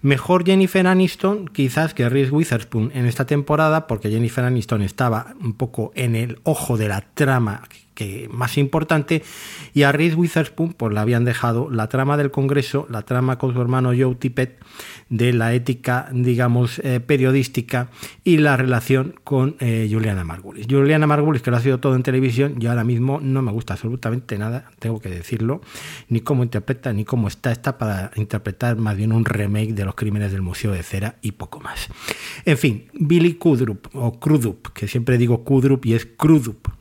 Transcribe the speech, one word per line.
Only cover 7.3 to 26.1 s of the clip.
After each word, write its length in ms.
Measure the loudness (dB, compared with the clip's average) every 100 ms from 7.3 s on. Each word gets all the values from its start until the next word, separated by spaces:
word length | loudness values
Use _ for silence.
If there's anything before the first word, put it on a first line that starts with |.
| 2 0 -4 -12 -20 _
que 340 | -10 -10 -10 -10
más 280 | -6 -2 0
importante, 640 | 0 0 0 -2 0 -2 -4 -18 -16 -16 -4
y 120 | 2
a 60 | 4
Reese 260 | 4 0 2
Witherspoon 580 | 0 0 -2 -2 -6
pues, 180 | -2 -2
le 80 | 0
habían 240 | 0 2
dejado 460 | 0 0 0 -2 -2
la 180 | -4 -2
trama 300 | -2 0 0
del 120 | 0
Congreso, 560 | 0 0 0 0 -4 -4
la 160 | -10 -4
trama 320 | 0 0 0
con 160 | -2
su 80 | 0
hermano 320 | 0 0 2 2
Joe 180 | 2 0
Tippett, 460 | -4 -2 -4 -6 -20 -20 -18 -20 _
de 240 | 0 2
la 220 | 2 2
ética, 520 | 0 0 -4 -2 -2 -2
digamos, 680 | -2 0 2 2 2 0 -2
eh, 200 | -2 -2
periodística, 880 | 0 2 4 2 0 -4 -4 -4 -4 -10 -18 -6
y 140 | 2 4
la 220 | 6 4
relación 560 | 2 0 2 0 0 -8
con, 320 | -2 0 0 0
eh, 280 | -2 0 0
Juliana 340 | 0 0 -2
Margulis. 420 | -4 -10 -14 -12 0
Juliana 380 | 4 4 4 4
Margulis, 340 | 4 2 2
que 100 | 2
lo 60 | 2
ha 40 |
sido 200 | 2 2
todo 160 | 2 2
en 60 |
televisión, 580 | 2 2 2 2 0 0
yo 80 | 0
ahora 160 | 0
mismo 340 | 2 2 0 -2
no 180 | 0 0
me 100 | 0
gusta 220 | -4 -6
absolutamente 640 | -6 -6 -4 -4 -4 -6 -6
nada, 340 | -4 -6 -10 _
tengo 220 | -6 -6
que 80 | -8
decirlo, 540 | -10 -8 -4 -2 -4 -8 -18 -16 -18 -4